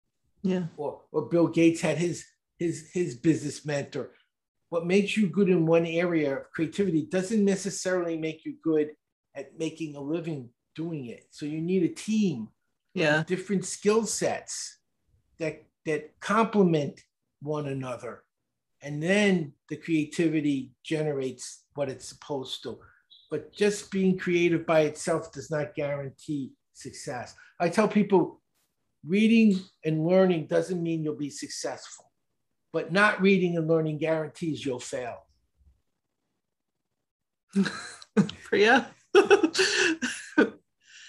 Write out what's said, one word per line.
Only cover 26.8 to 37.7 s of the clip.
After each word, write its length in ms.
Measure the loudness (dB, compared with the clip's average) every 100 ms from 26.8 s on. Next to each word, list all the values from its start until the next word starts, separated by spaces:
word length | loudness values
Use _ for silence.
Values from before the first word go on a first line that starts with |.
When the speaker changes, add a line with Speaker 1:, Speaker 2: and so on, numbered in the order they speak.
| -18 -14 -12 -10 -12 -18 -18 -2
Speaker 2:
I 100 | -2
tell 180 | 2 2
people, 540 | 2 4 2 2 -6 _ _ _ _ _ _ -2
reading 540 | 2 4 6 6 4 -2 _
and 220 | -4 0 4
learning 420 | 6 6 2 0
doesn't 340 | -2 0 -4
mean 200 | -4 -4
you'll 120 | -4 -6
be 140 | -8
successful, 800 | -10 -12 -10 -10 -10 -16 -20 _ _ _ _ _ _ _
but 180 | -6 -2
not 300 | 2 2 4
reading 360 | 4 4 2 0
and 100 | 2
learning 300 | 2 0 -2
guarantees 640 | -2 -2 -4 -8 -6 -6
you'll 160 | -6 -6
fail. 460 | -8 -8 -8 -12 _ _ _ _ _ _ _ _ _ _ _ _ _ _ _ _ _ _ _ _ _ _ _ 0
Speaker 1:
<laughs> 80 | 0